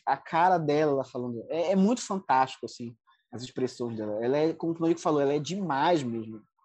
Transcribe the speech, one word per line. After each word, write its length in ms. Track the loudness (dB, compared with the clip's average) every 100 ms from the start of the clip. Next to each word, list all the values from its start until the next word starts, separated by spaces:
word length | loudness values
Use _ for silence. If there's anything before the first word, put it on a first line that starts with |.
a 120 | -4 -4
cara 420 | -2 2 4 4
dela, 340 | 2 2 2
ela 120 | 0
falando, 400 | -2 -6 -6 -8 -6
é, 240 | -2 2
é 40 | 4
muito 240 | 4 2
fantástico, 640 | -2 -4 2 2 2 -2
assim, 320 | -12 -10 -12 -14 _ _ _
as 120 | -12
expressões 540 | -10 -4 -4 -4 -6 -6
dela. 280 | -6 -4
Ela 140 | 0 2
é, 140 | 0
como 180 | 0 -4
o 20 |
Tonico 260 | 0 0 2
falou, 200 | 2 2
ela 140 | 2
é 40 | 0
demais 640 | -2 -4 -2 0 2 2
mesmo. 400 | 0 -4 -6 -12 -18 _